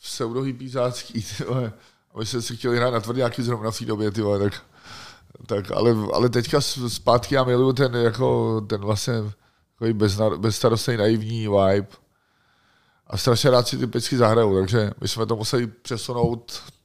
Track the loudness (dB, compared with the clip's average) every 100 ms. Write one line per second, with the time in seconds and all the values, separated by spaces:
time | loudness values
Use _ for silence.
0 | -12 -8 -6 -4 -6 -8 -8 -2 -2 -2
1 | -8 -8 -8 -8 -4 -2 -4 -8 _ _
2 | _ -10 -6 -6 -6 -4 0 2 2 0
3 | -2 0 0 0 -2 -2 -4 -6 -4 -2
4 | -2 0 0 2 0 -2 -10 _ -20 -20
5 | -20 -20 -20 -20 -6 -6 -4 0 2 2
6 | 0 2 2 2 0 0 0 -4 -6 -2
7 | 2 2 2 0 2 4 2 2 0 2
8 | 0 2 0 2 0 -2 -2 -4 -2 -2
9 | -2 -4 -4 -10 _ _ _ _ -2 2
10 | 2 2 0 2 -2 0 2 2 0 0
11 | 2 2 0 -4 0 4 4 2 -2 -12
12 | _ _ _ _ _ _ _ _ _ _
13 | -10 -2 2 4 4 4 2 -2 -4 -4
14 | -2 4 4 6 4 4 2 2 0 -2
15 | -6 -4 -2 -2 -2 -2 -2 -6 -8 -8
16 | -6 0 0 0 -8 -16 -16 -20